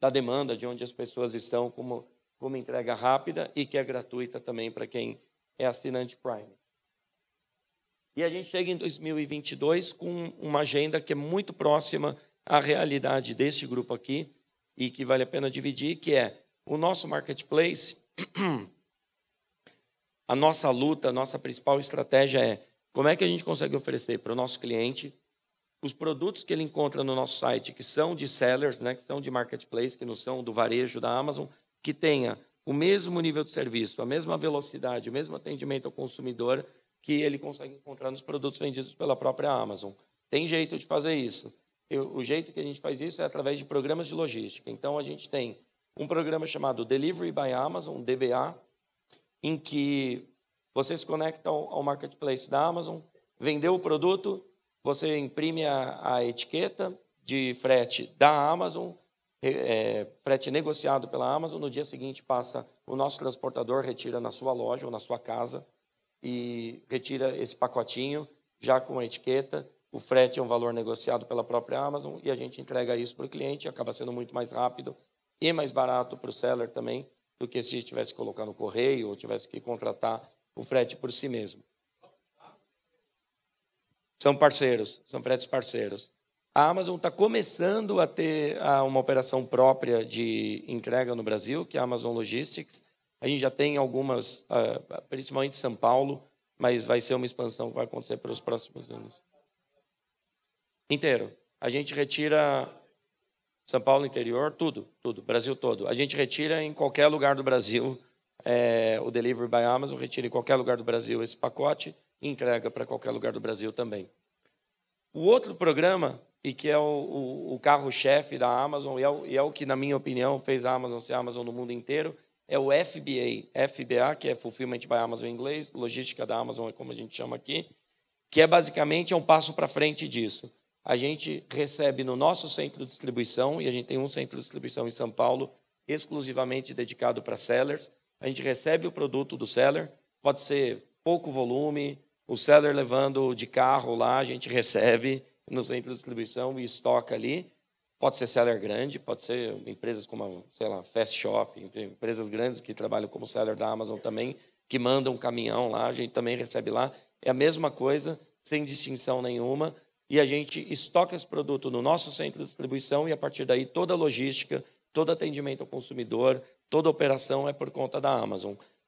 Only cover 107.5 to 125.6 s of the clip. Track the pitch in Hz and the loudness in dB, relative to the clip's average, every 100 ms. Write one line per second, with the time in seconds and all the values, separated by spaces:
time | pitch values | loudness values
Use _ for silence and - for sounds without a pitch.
107.5 | 127 104 117 131 123 - _ _ - 113 | 4 4 2 0 -4 -12 _ _ -6 0
108.5 | 120 120 117 113 113 123 120 120 117 120 | 4 4 4 2 0 0 0 0 0 2
109.5 | 120 120 127 139 131 127 - 120 123 117 | 4 4 2 0 -6 -6 -4 -2 -2 2
110.5 | 131 123 120 117 117 113 117 113 - 123 | 2 4 0 0 -2 0 -2 -4 -2 -4
111.5 | - 143 147 160 - _ _ 147 127 123 | 0 0 0 -4 -12 _ _ -8 -2 0
112.5 | 117 113 120 113 117 113 110 113 110 113 | 0 -2 -6 -6 -6 -4 -4 -4 -4 -4
113.5 | 104 107 117 117 101 90 _ _ _ _ | -4 -4 -4 -6 -6 -10 _ _ _ _
114.5 | _ _ _ _ _ _ 156 180 254 208 | _ _ _ _ _ _ 2 6 6 4
115.5 | 175 160 147 175 190 143 127 _ _ 139 | 0 2 6 4 4 0 -4 _ _ -8
116.5 | 123 147 151 151 147 - 143 127 135 - | -2 2 4 4 0 -2 -4 -6 -6 -6
117.5 | 127 143 143 139 - 131 143 151 131 120 | 2 6 6 4 2 6 6 4 2 4
118.5 | 123 143 143 139 131 139 147 - 131 143 | 4 2 -2 -4 2 2 2 0 2 2
119.5 | 143 135 135 139 135 139 127 127 139 135 | 0 -2 0 2 0 0 0 2 2 0
120.5 | 131 127 127 123 120 117 127 123 120 117 | 0 2 0 -2 -6 -4 -4 -4 -6 -6
121.5 | 120 120 120 120 147 156 156 _ _ - | -6 -6 -6 -2 -2 -2 -8 _ _ -2
122.5 | 139 135 147 180 165 139 127 120 107 - | 0 4 4 2 -4 -4 -2 0 -2 -4
123.5 | - 135 - 120 123 131 156 139 120 120 | 0 0 -2 -2 2 2 0 -4 -4 -6
124.5 | 113 127 120 - 120 117 117 117 120 135 | -8 -6 -6 0 0 0 -4 -6 -6 -6
125.5 | 151 | -6